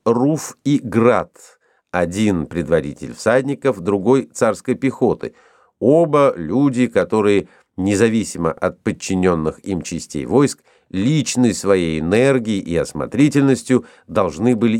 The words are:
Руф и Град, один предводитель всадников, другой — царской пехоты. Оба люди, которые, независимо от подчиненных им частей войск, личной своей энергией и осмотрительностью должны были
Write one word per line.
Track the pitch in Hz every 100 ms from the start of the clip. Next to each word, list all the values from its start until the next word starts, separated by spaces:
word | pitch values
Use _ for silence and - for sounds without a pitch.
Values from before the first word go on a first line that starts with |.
| -
Руф | 117 135 156 - -
и | 139 147
Град, | 120 107 117 107 - _ - _ _ _ _
один | 90 87 92 107 90 73
предводитель | 82 73 80 71 71 67
всадников, | 58 110 123 131 143 135 101
другой — | 87 101 95 135 -
царской | - 117 98 - 120
пехоты. | 135 123 120 - - - _ _ _ -
Оба | 104 156 165 147 139 87
люди, | 78 110 143 120 123
которые, | 101 87 110 104 101 85 _ _ -
независимо | 95 98 113 110 95 85 82
от | 78 92 -
подчиненных | - - - 95 92 85 78 - -
им | 92
частей | - 82 - 76 64
войск, | 110 143 - _ _ _
личной | 92 113 156 - 123 123
своей | 92 95 95 82 78
энергией | 80 104 135 131 110 101
и | - 85
осмотрительностью | 71 76 65 107 147 147 139 127 - 123 117 - -
должны | 113 92 78 117 117
были | 117 110